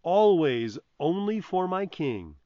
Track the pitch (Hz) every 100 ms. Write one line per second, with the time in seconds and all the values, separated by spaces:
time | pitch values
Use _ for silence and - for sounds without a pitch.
0 | 165 196 214 180 151 120 113 107 _ _
1 | 143 190 202 220 - 185 180 185 196 -
2 | 143 107 82 73